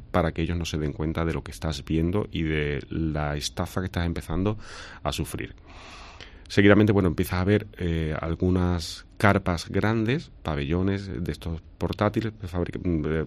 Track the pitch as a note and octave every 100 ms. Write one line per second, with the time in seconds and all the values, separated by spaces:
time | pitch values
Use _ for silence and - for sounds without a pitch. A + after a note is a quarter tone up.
0 | - F#2 E2 E2 E2 E2+ E2 D#2 D2+ C#2+
1 | D#2 D#2+ E2 D2 - - D#2+ C#2+ - D#2+
2 | E2+ G2+ - E2 D#2+ D#2 D2 C#2 - -
3 | D#2+ D2+ D2 D2 - - F2 - F#2 F2
4 | E2+ E2+ - D#2+ G2+ G#2+ - - - -
5 | C#2 - - - - - - - - -
6 | - - - - - - G2+ G2+ G#2+ G2
7 | F2+ D#2 F2+ F2+ F#2 G#2 G#2 - F2 E2
8 | D#2 D2+ D#2+ E2 F#2 F#2 F2+ F2 D#2+ -
9 | - - G#2 G2 F#2+ F2 - F#2 G#2 A2+
10 | A2 D#3 - - - D2 C#2+ F2 F#2+ G2
11 | G2 B1 F2 - E2 E2 - - E2+ -
12 | G#2+ A2+ G#2+ A2 F2+ F2+ E2+ - F2+ D#2+
13 | D#2 D#2+